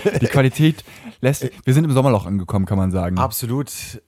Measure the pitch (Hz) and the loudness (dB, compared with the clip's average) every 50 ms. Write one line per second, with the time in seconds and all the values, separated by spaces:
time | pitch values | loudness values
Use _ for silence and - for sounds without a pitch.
0 | - 202 - 143 120 - - 139 131 131 - - 156 160 156 - - - - - | -2 -2 0 0 0 2 2 2 2 2 2 4 2 2 2 0 -8 -20 -20 -20
1 | - 233 - - - 131 143 - 135 127 - - - 131 131 151 165 151 127 135 | -20 -20 -12 -2 -2 -2 -2 0 -4 -8 -10 -6 -2 2 2 2 4 2 2 2
2 | 131 139 120 98 - 90 101 98 90 - - 98 95 - 104 95 95 92 90 92 | 4 4 2 2 0 -2 -4 -4 -4 -2 -2 -2 0 0 0 0 0 0 0 -2
3 | 90 87 92 92 127 123 - - 127 113 123 139 139 - - - - - - 110 | -2 -2 0 0 -2 -2 -2 -6 -6 -4 -4 -4 -4 -6 -10 -14 -14 -14 -16 -18
4 | _ | _